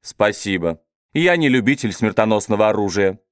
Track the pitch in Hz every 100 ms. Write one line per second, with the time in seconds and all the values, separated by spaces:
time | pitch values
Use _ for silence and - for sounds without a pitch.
0 | - - 107 101 104 92 85 80 _ _
1 | _ 151 170 175 147 127 110 139 117 92
2 | 110 98 110 107 - 104 107 104 101 95
3 | 98 95 _